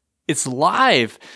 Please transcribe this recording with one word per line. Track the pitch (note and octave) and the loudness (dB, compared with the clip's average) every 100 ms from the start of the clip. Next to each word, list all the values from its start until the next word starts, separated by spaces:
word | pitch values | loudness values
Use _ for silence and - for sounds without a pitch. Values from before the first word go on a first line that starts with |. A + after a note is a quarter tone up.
| _ _ - | _ _ -8
it's | D3+ C3+ | -6 -6
live. | B2+ E3 B3+ C4 D#3 A2+ - - | -2 -2 2 2 2 0 -4 -20